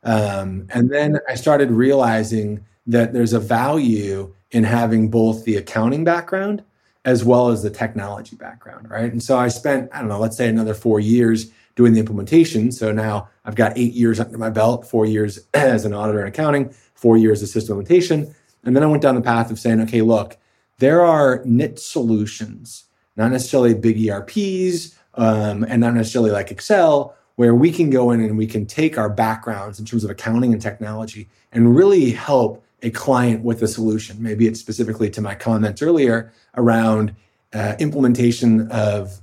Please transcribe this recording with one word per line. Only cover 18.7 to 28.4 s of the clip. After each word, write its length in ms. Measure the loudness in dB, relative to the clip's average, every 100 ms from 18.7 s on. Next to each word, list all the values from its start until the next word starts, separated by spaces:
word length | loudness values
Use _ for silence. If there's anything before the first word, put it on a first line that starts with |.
then 80 | 2
I 40 | 2
went 160 | 2
down 120 | 2
the 60 | 0
path 300 | 0 0 -2
of 80 | -4
saying, 220 | 0 0
"Okay, 200 | 0 0
look, 340 | 2 0 -2 -14 _ _ _ _
there 260 | 2 6
are 380 | 4 4 2 2
niche 340 | 0 0 0 -6
solutions, 1040 | -10 -4 -2 -2 -2 -8 -14 -16 -20 -20 _ _ _ -4
not 140 | -2
necessarily 440 | -2 -2 2 4
big 240 | 4 2 0
E 120 | -2
R 120 | -4
Ps, 760 | -6 -4 -2 -2 -2 -4 -8 _ _
um, 500 | -2 0 2 -2 -4
and 160 | -2 0
not 140 | 2
necessarily 360 | 0 0 0 0
like 200 | 0 -4
Excel, 640 | -12 0 4 4 4 0 -14 _ 2
where 180 | 4
we 160 | 6 4
can 200 | 2 2
go 200 | 2 2
in 100 | 2
and 160 | 0
we 120 | -2